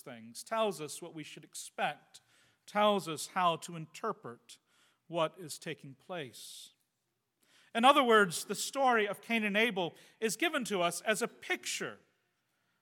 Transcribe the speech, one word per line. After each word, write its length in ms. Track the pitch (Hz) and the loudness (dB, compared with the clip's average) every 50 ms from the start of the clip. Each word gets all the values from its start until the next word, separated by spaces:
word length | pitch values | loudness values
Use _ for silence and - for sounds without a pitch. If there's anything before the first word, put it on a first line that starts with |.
| - | -14
things, 400 | 147 120 113 110 117 117 - - | -14 -16 -16 -16 -18 -16 -16 -10
tells 360 | - 226 226 226 208 165 151 | -4 -2 0 0 0 -2 -4
us 220 | 151 139 - - | -8 -10 -10 -12
what 120 | 175 165 160 | -14 -12 -12
we 100 | 156 147 | -12 -12
should 200 | - - 170 151 | -12 -14 -20 -20
expect, 760 | - - - - - _ - 202 160 147 - _ _ - - _ _ _ _ _ _ _ _ _ | -18 -16 -16 -16 -12 _ -2 -2 -2 -2 -6 _ _ -20 -20 _ _ _ _ _ _ _ _ _
tells 420 | - - 208 214 214 208 196 156 160 | -4 2 4 4 4 4 2 0 -4
us 220 | 156 127 - - - | -6 -6 -8 -6 -2
how 220 | 190 180 175 165 | 2 2 2 2
to 180 | 151 - - 170 | 0 -4 -12 -12
interpret 840 | 165 156 - - - - 220 185 - - 120 120 - _ - - - _ _ _ _ _ _ _ _ _ | -12 -12 -14 -12 -6 -6 -6 -6 -6 -8 -14 -14 -16 _ -20 -20 -20 _ _ _ _ _ _ _ _ _
what 260 | - 160 175 160 156 - 190 | -6 -2 0 0 0 -2 -6
is 200 | 180 143 - - | -12 -12 -12 -10
taking 360 | - 170 147 - - 143 131 _ _ | -10 -10 -10 -10 -12 -18 -18 _ _
place. 640 | - 185 170 143 120 107 - - - - - - - _ _ _ _ _ _ _ _ _ _ _ _ _ _ _ _ _ _ _ _ - | -12 -10 -10 -10 -10 -14 -16 -18 -16 -18 -18 -20 -20 _ _ _ _ _ _ _ _ _ _ _ _ _ _ _ _ _ _ _ _ 0
In 100 | 226 233 | 6 8
other 180 | 262 294 302 | 8 8 8
words, 420 | 262 240 220 214 202 175 147 - - | 8 8 8 8 6 6 2 -6 -6
the 100 | - 202 | -6 -6
story 520 | - - - - 269 269 254 240 220 208 | -6 -6 -4 0 2 4 4 4 4 2
of 160 | 208 185 - | 0 -4 -8
Cain 220 | - - 233 226 214 | -6 -4 -2 -2 0
and 120 | 208 190 | 0 2
Abel 380 | 208 226 247 190 190 175 151 - - - - _ - | 2 2 2 0 -2 -4 -4 -6 -10 -20 -20 _ -4
is 160 | 220 220 - | -4 -4 -2
given 280 | - 320 349 320 285 226 | 0 0 0 0 -2 -4
to 180 | - 208 180 | -2 -2 0
us 200 | 170 175 170 - - | 0 0 -2 -2 -2
as 160 | 220 214 - | -2 -2 0
a 60 | 233 - | -2 -6
picture 680 | - - - - - 359 - - - - 196 123 104 - _ _ _ _ _ _ _ _ _ _ _ _ _ _ _ _ | -6 -8 -8 -6 -6 -6 -6 -8 -6 -6 -6 -8 -10 -12 _ _ _ _ _ _ _ _ _ _ _ _ _ _ _ _